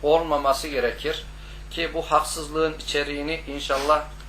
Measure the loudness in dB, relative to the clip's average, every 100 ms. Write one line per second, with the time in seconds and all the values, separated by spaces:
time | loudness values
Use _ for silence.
0 | 6 6 6 2 4 2 0 0 0 -2
1 | -4 -4 -8 -14 -14 -14 -10 -4 -4 -2
2 | 2 2 2 -4 -4 0 0 0 -2 -2
3 | 0 -4 -4 -6 -6 -8 -2 0 4 4
4 | 2 -12